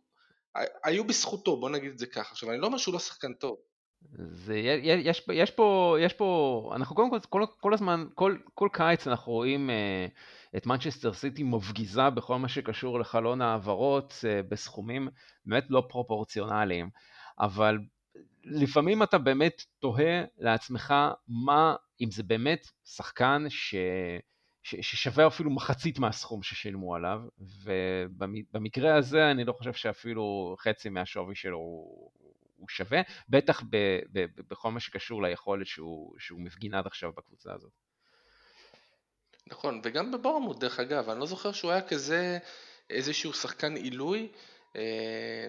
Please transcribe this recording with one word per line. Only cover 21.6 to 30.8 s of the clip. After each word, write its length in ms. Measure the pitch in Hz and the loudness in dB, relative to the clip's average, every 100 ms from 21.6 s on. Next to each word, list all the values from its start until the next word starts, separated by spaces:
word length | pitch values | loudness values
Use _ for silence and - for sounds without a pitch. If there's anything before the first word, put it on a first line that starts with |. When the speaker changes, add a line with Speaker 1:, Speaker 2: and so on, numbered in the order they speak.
| 160 - - _ | 6 2 -6 _
Speaker 2:
אם 100 | 117 | -4
זה 120 | 101 | -4
באמת 440 | 98 113 131 170 - _ - | 0 2 2 0 -4 _ -20
שחקן 600 | - - - 127 143 151 | -12 -12 2 4 4 0
ש-, 260 | - - 98 92 92 90 87 - _ _ _ | -6 -4 -2 0 0 -4 -6 -12 _ _ _
ש-, 120 | - - | -12 -8
ששווה 460 | 117 - 131 139 156 | -6 -2 0 4 4
אפילו 240 | - 156 | 4 -2
מחצית 480 | 131 - 127 - 131 | -2 -2 -2 -2 0
מהסכום 440 | 117 107 - 110 | -2 -2 -8 -8
ששילמו 520 | - - 104 98 90 85 | -8 -8 -8 -8 -6 -4
עליו, 240 | 87 107 117 _ | -2 -4 -8 _
ובמ-, 1040 | 98 98 98 92 92 92 92 92 98 107 104 | -20 -16 -4 -2 0 -2 -4 -6 -6 -6 -8
במקרה 440 | 110 110 131 151 151 | -6 -4 0 4 4
הזה 360 | 127 156 151 | 4 4 4
אני 140 | 135 120 | 4 0
לא 80 | |
חושב 200 | 120 120 | -4 -8
שאפילו 800 | 113 113 101 117 110 104 101 90 92 | -4 -6 -6 -6 -4 -2 -2 -4 -2
חצי 300 | 113 107 | -2 -2